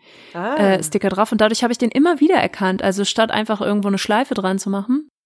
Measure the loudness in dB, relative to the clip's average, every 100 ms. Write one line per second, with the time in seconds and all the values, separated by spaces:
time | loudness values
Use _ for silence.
0 | _ -20 -16 -8 -4 2 2 2 0 -2
1 | -2 0 0 2 2 2 0 0 0 2
2 | 2 4 4 4 2 0 -2 0 -2 0
3 | -2 0 0 0 -2 -4 -2 0 0 -2
4 | 0 0 0 -2 -2 -2 -4 -6 -2 -4
5 | -4 _